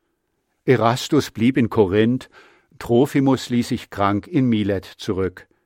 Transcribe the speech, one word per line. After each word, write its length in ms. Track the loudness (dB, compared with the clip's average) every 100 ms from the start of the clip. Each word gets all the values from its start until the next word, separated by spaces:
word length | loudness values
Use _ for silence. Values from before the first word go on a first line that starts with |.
| _ _ _ _ _ _
Erastus 680 | 0 2 2 -2 0 -2 -2
blieb 260 | -2 0 2
in 140 | 0
Korinth, 600 | 2 2 4 2 0 -6 -20 -20 _ _ -16
Trophimus 680 | 0 2 2 2 2 0 0
ließ 200 | -4 -2
sich 220 | -6 -8
krank 360 | -2 0 0 -2
in 200 | -2 0
Milet 380 | 0 0 -4
zurück. 640 | -6 -16 -8 -4 -4 -6 -20 _